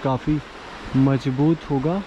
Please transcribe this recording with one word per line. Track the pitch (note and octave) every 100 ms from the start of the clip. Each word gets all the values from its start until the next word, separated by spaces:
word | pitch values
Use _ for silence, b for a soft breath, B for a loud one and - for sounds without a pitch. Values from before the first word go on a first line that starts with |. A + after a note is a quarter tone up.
काफ़ी | C#3 C3 - D3+ - - - - - C3+
मजबूत | C3+ C3+ C3+ B2+ D3 E3 -
होगा, | C#3 C#3+ F#3+